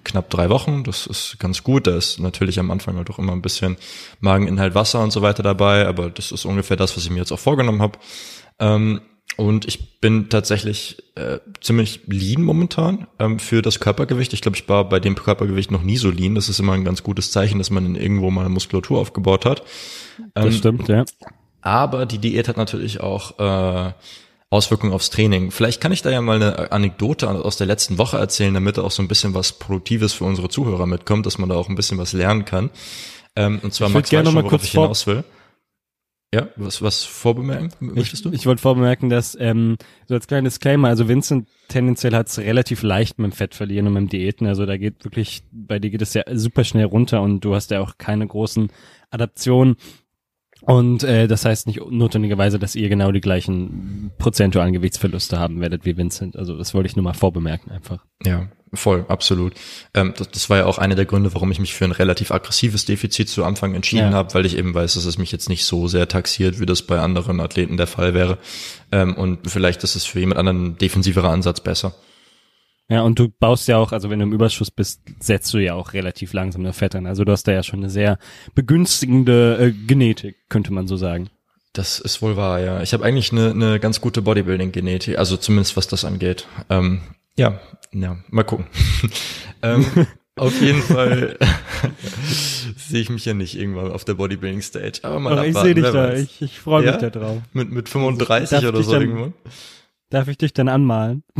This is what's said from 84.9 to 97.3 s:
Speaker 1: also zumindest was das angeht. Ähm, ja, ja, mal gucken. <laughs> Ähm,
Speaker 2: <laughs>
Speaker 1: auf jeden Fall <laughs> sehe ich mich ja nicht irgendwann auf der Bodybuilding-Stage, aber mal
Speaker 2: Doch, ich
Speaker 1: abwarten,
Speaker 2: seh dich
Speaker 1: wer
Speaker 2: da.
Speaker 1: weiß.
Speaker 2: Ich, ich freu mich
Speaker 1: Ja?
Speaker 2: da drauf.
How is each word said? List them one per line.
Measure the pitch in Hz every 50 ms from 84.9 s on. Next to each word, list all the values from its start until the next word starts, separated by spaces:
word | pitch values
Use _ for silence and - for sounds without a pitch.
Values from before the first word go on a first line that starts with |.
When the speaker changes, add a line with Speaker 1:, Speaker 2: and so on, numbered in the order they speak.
| 92 92 - - - -
Speaker 1:
also | 95 87 95 -
zumindest | - - 104 101 95 - - 95
was | - -
das | 98 - -
angeht. | - 95 92 90 90 90 - - - - - - -
Ähm, | 95 92 90 90 92 90 82 - - _ _ _ _ -
ja, | 127 110 98 98 - - - _ _ - -
ja, | 98 92 90 87 90 - -
mal | 107 110 104
gucken. | - - - 87 -
<laughs> | - - - - - - - 110 - - - - - - - - - _ -
Ähm, | 117 120 131 135 135 151 175 156 -
Speaker 2:
<laughs> | - _ _ _ _
Speaker 1:
auf | - 135 131 127 262
jeden | 143 139 143 143
Fall | - - 156 127 127 123 123 127 127 - - -
<laughs> | 131 - - - - - - - - - - - - 98 95 113 139 151 156 151 147 143 135 131 123 117 104
sehe | - - - - 117
ich | 110 113
mich | 120 107 -
ja | 117 107
nicht | 98 92 87 - 95
irgendwann | 101 98 95 92 92 92
auf | - 92 -
der | 110 101
Bodybuilding-Stage, | 90 98 92 98 90 92 95 95 104 98 - - 98 98 104 - - -
aber | 131 151 151
mal | 139 156 147
Speaker 2:
Doch, | 143 147
ich | 160
Speaker 1:
abwarten, | 170 202 190 180
Speaker 2:
seh | 170
dich | 165 147
Speaker 1:
wer | 127
Speaker 2:
da. | 113 135 131 127
Speaker 1:
weiß. | 123 135 139
Speaker 2:
Ich, | - - -
ich | 151 139 - -
freu | - 156 156 151
mich | 123 123
Speaker 1:
Ja? | - 117
Speaker 2:
da | 120 113
drauf. | - 113 110 107